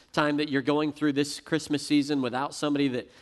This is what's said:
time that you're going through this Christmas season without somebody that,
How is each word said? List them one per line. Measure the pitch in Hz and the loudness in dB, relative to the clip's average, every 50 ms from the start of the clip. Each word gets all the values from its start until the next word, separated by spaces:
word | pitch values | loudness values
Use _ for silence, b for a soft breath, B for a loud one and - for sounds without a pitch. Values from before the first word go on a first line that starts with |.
| b b | b b
time | b - 151 147 147 143 | b 0 2 2 2 0
that | 151 151 | 0 0
you're | 135 139 | 0 0
going | 127 135 147 147 151 151 143 | 2 2 2 2 2 0 -2
through | - 151 151 | 0 0 0
this | 139 139 143 143 - - | 2 2 0 -2 -2 -10
Christmas | - - - 156 156 - 151 143 - - | -6 -2 -2 -2 -2 0 -2 -2 0 2
season | 147 147 139 139 147 139 | 2 2 4 2 0 0
without | 131 120 113 127 139 147 151 | 0 0 -2 -2 -4 -4 -6
somebody | - - 147 147 143 143 139 | -4 -2 -2 0 2 0 0
that, | 123 123 107 B B B | 0 -2 -6 B B B